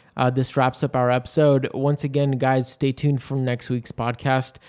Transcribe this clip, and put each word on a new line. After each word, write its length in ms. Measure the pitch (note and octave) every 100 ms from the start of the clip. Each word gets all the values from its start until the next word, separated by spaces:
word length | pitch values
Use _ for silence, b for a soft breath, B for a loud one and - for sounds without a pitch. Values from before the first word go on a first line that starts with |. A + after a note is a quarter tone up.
| b -
Uh, 160 | B2+
this 260 | B2+ B2+ -
wraps 260 | C3 -
up 120 | C#3 C3
our 160 | B2
episode. 580 | B2 B2 D#3+ D3+ C#3 C3 -
Once 280 | C#3 C#3+
again, 280 | C#3+ C#3+ C#3+
guys, 400 | C3+ C3 C3 B2
stay 200 | - C#3
tuned 280 | C3 D3 C#3
for 140 | - C3+
next 340 | B2+ B2 -
week's 220 | B2 -
podcast. 640 | - A#2 A#2+ C#3 C3 B2+ -